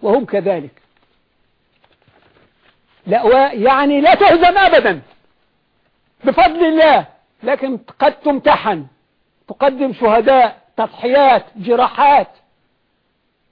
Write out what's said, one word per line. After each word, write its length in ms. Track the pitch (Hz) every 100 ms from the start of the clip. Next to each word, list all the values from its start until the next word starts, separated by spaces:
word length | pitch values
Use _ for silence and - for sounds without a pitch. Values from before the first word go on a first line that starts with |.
وهم 240 | 208 240 220
كذلك". 560 | 202 185 175 139 _ _ _ _ _ _ _ _ _ _ _ _ _ _ _ _ _ _ _ _ _ _ _ 180
لأواء 520 | 220 220 262 277 233
يعني 420 | 240 269 285 285
لا 140 | 311 -
تهزم 420 | 392 339 349 392
أبدا 440 | 370 311 220 156 - _ _ _ _ _ _ _ _ _ _ _
بفضل 420 | - 320 359 330 330
الله، 400 | 320 311 226 151 _ _ _
لكن 360 | 226 262 269 233 - -
قد 140 | 277 -
تمتحن، 680 | 302 269 294 277 220 170 135 _ _ _ _ _ -
تقدم 460 | - 277 254 220
شهداء، 680 | - 226 233 233 262 220 - _ -
تضحيات، 680 | 220 - 247 277 269 220 - 220
جراحات، 720 | 196 240 247 - 285 269 190 _ _ _ _ _ _ _ _ _ _ _ _